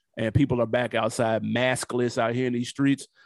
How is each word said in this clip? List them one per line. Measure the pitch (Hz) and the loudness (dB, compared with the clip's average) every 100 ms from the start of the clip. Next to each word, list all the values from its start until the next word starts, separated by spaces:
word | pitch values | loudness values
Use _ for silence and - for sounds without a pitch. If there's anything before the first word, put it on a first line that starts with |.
| _ - | _ -6
and | 113 | -2
people | 117 139 123 | 2 2 2
are | 110 | 0
back | 123 120 | 0 0
outside | 113 110 - 113 110 | 0 -2 0 0 0
maskless | 107 113 127 123 - 120 123 123 | 0 0 2 0 -2 -2 0 0
out | 113 120 | 0 0
here | 127 | -2
in | |
these | 120 120 | -2 -4
streets. | - 139 135 - _ | 0 0 0 -4 _